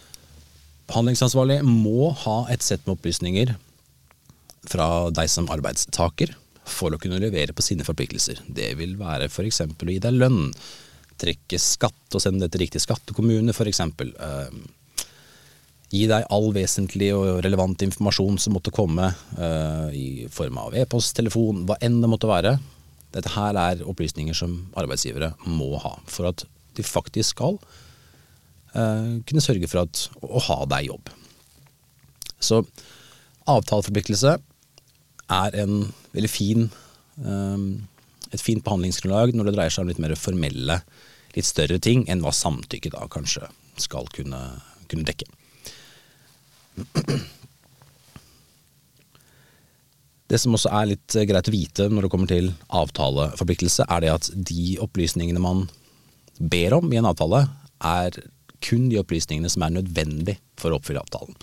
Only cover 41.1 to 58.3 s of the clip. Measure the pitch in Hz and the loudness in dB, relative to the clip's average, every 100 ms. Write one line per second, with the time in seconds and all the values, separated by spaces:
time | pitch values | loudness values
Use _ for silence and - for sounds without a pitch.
41.1 | - _ - - - 76 87 110 123 101 | -20 _ -4 -2 0 2 2 4 4 4
42.1 | 90 76 - 87 69 - - 80 - - | 0 0 0 0 -2 -6 -8 -8 -10 -10
43.1 | - 73 - - - _ - - 69 62 | -8 -6 -6 -8 -20 _ -8 -6 -6 -8
44.1 | - 67 65 64 64 - - - 80 78 | -10 -8 -8 -10 -12 -18 -20 -8 -4 -2
45.1 | - - - _ _ - - - - _ | -4 -10 -18 _ _ -20 -20 -20 -20 _
46.1 | _ _ _ _ _ _ - - - - | _ _ _ _ _ _ -14 -6 -4 -2
47.1 | 139 - - - _ _ _ - _ _ | -4 -4 -18 -20 _ _ _ -20 _ _
48.1 | - _ _ _ _ _ _ _ _ _ | -20 _ _ _ _ _ _ _ _ _
49.1 | _ _ _ _ _ _ _ _ _ _ | _ _ _ _ _ _ _ _ _ _
50.1 | _ - 123 127 113 - 104 107 101 - | _ 0 2 4 2 2 2 0 -2 0
51.1 | 110 104 95 110 107 78 - 101 107 95 | 2 4 4 4 0 -2 0 2 2 2
52.1 | 92 92 90 92 85 - 87 78 - 67 | 2 2 2 2 -2 -2 0 0 0 0
53.1 | 69 76 - 90 87 87 - - 85 80 | 2 0 -2 0 2 2 2 2 2 2
54.1 | 82 - 92 92 85 87 95 117 95 82 | 2 -2 -6 -4 -2 -2 -2 -4 -2 0
55.1 | 87 85 87 90 92 92 - _ _ _ | 0 0 0 2 0 -2 -8 _ _ _
56.1 | _ _ - 80 87 85 151 165 113 110 | _ _ -6 0 2 4 4 4 2 2
57.1 | 82 80 120 139 - - - 80 90 90 | 2 4 4 4 0 -20 -6 -2 0 0
58.1 | - - | -4 -18